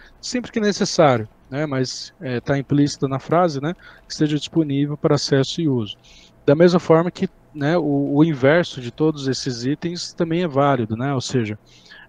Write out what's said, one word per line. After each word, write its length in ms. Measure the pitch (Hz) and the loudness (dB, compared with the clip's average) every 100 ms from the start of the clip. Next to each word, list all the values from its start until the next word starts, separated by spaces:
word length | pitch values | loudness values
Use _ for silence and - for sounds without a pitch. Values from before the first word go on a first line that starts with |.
| - - | -20 -18
sempre 300 | - 247 233 | -8 -6 -6
que 80 | 233 | -2
necessário, 680 | 208 185 196 - 151 123 107 _ _ | -2 0 -2 4 4 4 -2 _ _
né, 160 | 135 151 | -6 -4
mas, 480 | 135 131 - - - | -2 -4 -6 -14 -14
é, 180 | 147 120 | -8 -6
tá 180 | - 139 | -2 -4
implícito 480 | 131 147 143 - 139 | 0 2 2 0 -4
na 100 | 135 | -4
frase, 420 | - 160 180 139 | 0 2 2 0
né, 140 | 147 185 - - - | -6 -8 -14 -20 -18
que 60 | |
esteja 240 | - 156 147 | -2 -2 0
disponível 580 | - 165 156 139 147 147 | -2 -2 0 0 -2 -2
para 200 | 156 147 | 0 0
acesso 440 | - 139 135 - | 2 0 0 -2
e 80 | 160 | 0
uso. 300 | 127 104 - _ - - _ - | 0 -2 -8 _ -20 -20 _ 2
Da 80 | |
mesma 260 | 147 175 175 | 6 6 4
forma 300 | - 160 175 | 4 2 2
que, 180 | - 185 - _ 151 | -4 -6 -8 _ -6
né, 200 | 143 175 | -2 0
o, 420 | 151 143 139 143 | 0 0 0 4
o 60 | |
inverso 560 | 165 143 135 165 170 - | 2 4 4 4 2 -6
de 120 | 120 | -10
todos 360 | - 156 151 135 | -2 -2 0 -4
esses 380 | 127 - 117 123 | -4 -4 -6 -4
itens 480 | 151 170 170 - | -4 -6 -8 -10
também 300 | - 170 165 | -6 -2 -2
é 40 | 180 | 0
válido, 480 | 135 143 135 110 110 | 0 2 2 -2 -4
né, 160 | 135 | -2
ou 100 | 135 | -4
seja, 360 | - 131 107 107 _ - _ - | -2 -2 -2 -6 _ -20 _ -20